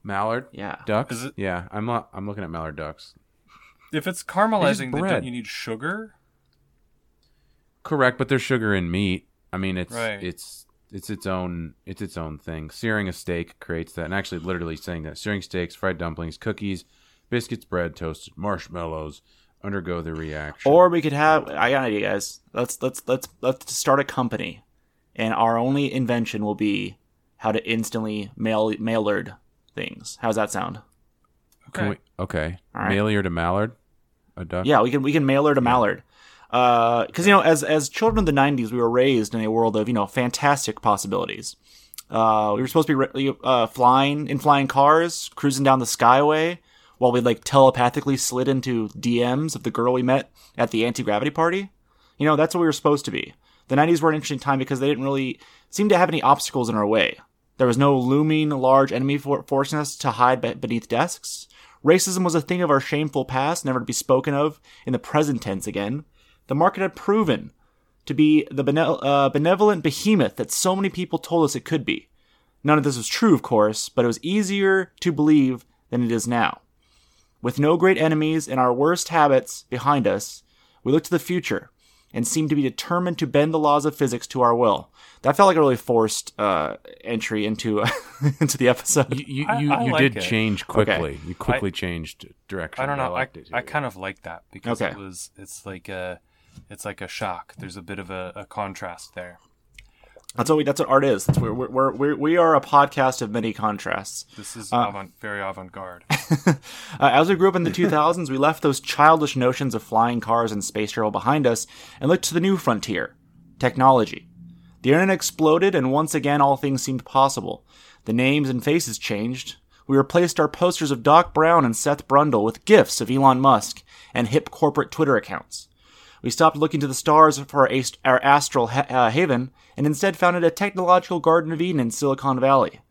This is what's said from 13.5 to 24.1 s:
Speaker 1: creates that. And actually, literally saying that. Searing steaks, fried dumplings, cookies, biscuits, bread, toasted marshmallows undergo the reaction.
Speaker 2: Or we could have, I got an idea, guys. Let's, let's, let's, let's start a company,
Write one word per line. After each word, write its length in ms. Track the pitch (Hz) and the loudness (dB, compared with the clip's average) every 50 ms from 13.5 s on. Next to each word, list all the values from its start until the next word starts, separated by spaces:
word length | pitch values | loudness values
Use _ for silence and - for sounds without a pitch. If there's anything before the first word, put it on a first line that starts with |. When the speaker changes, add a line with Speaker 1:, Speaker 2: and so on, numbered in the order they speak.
| - _ | -14 _
Speaker 1:
creates 320 | - - 87 82 82 - - | -12 -8 -8 -8 -8 -10 -10
that. 100 | 87 82 | -10 -8
And 80 | 80 95 | -6 -6
actually, 240 | 98 95 - 92 85 | -8 -6 -8 -12 -10
literally 380 | 80 90 92 87 87 82 80 | -8 -8 -6 -6 -6 -8 -10
saying 260 | 76 - - 87 82 76 | -10 -10 -12 -10 -10 -10
that. 140 | 78 76 - | -12 -14 -10
Searing 240 | - 104 104 98 | -8 -8 -6 -8
steaks, 320 | 87 - - 90 87 85 - | -8 -8 -8 -8 -8 -8 -10
fried 240 | - - 95 90 78 | -6 -6 -6 -6 -4
dumplings, 380 | 87 85 80 - 85 80 73 - | -8 -10 -8 -8 -10 -12 -12 -10
cookies, 460 | - 110 101 - 101 101 95 90 - _ _ _ _ _ _ _ _ _ | -8 -8 -8 -6 -6 -8 -8 -8 -10 _ _ _ _ _ _ _ _ _
biscuits, 360 | 123 120 117 - 117 - - | -6 -6 -6 -6 -12 -12 -10
bread, 320 | _ 92 87 87 82 73 | _ -6 -4 -4 -6 -8
toasted 380 | - 85 80 78 - - - _ | -10 -10 -10 -10 -12 -18 -20 _
marshmallows 840 | 73 90 104 98 80 - - 82 87 85 80 80 80 78 76 76 - _ _ _ _ _ _ _ _ - | -8 -6 -6 -6 -6 -8 -14 -12 -10 -8 -8 -8 -10 -10 -12 -16 -18 _ _ _ _ _ _ _ _ -12
undergo 360 | 101 101 98 85 87 87 85 | -8 -8 -8 -6 -6 -6 -6
the 140 | 80 80 80 | -6 -8 -8
reaction. 560 | 80 80 78 76 76 76 76 76 - - 135 | -8 -8 -8 -10 -10 -10 -12 -14 -4 0 4
Speaker 2:
Or 180 | 151 170 180 180 | 6 6 6 6
we 140 | 170 170 | 4 0
could 100 | 156 156 | -2 -2
have, 360 | 139 143 151 156 156 156 - - | -2 0 2 2 2 2 0 -4
I 220 | 73 73 104 120 | -4 -2 0 0
got 100 | 139 135 | 0 0
an 40 | 131 120 | 0 -2
idea, 80 | 107 104 104 101 | -2 -2 -2 -2
guys. 300 | 101 101 - - - - _ _ | -2 -4 -6 -8 -14 -18 _ _
Let's, 280 | - 107 123 - - - | -6 -6 -4 -4 -6 -6
let's, 200 | - 131 - - - | -6 -6 -6 -6 -4
let's, 220 | - 127 131 - - _ _ | -4 -4 -4 -4 -14 _ _
let's 340 | - 127 131 - - - - | -4 -4 -4 -4 -10 -10 -8
start 260 | - - 151 135 139 | -4 0 2 2 2
a 40 | 139 | 0
company, 600 | - | -2